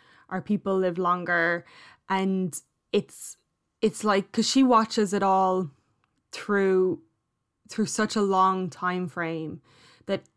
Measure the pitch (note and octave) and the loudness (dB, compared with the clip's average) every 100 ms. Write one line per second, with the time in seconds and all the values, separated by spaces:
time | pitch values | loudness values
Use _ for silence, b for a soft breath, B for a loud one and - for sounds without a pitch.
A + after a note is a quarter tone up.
0 | b b b F#3 - G#3 G3 F#3+ F#3 E3+ | b b b -8 -2 -2 0 0 0 0
1 | F3+ F3+ F3 F3 E3+ E3+ - B B B | 0 0 0 0 0 -2 -6 B B B
2 | - F#3+ F#3+ F#3+ F#3 - - _ _ G#3 | -4 -2 0 0 -2 -6 -14 _ _ -4
3 | G3+ - - - _ _ _ _ A3 - | -4 -10 -12 -14 _ _ _ _ -2 0
4 | G#3+ G3 G3 - G#3+ C4+ C4 A3+ A3 - | 0 0 0 -4 0 4 6 4 4 0
5 | G3+ G3 G3 F#3+ F#3+ F#3 E3 - _ _ | 0 0 2 4 2 0 -4 -10 _ _
6 | _ _ _ - - G3+ F#3+ F#3 F#3 E3+ | _ _ _ -14 -4 0 2 4 2 -2
7 | _ _ _ _ _ _ - - G#3 - | _ _ _ _ _ _ -10 -4 -2 -2
8 | G#3+ A3 G3 F#3+ F#3+ F#3+ F#3 - F#3 F3+ | -2 0 0 4 4 2 -4 -4 -4 -2
9 | F3+ F3+ E3 E3 D#3+ D#3+ b b b b | -4 -6 -6 -6 -8 -12 b b b b
10 | - D3 - | -6 -6 -6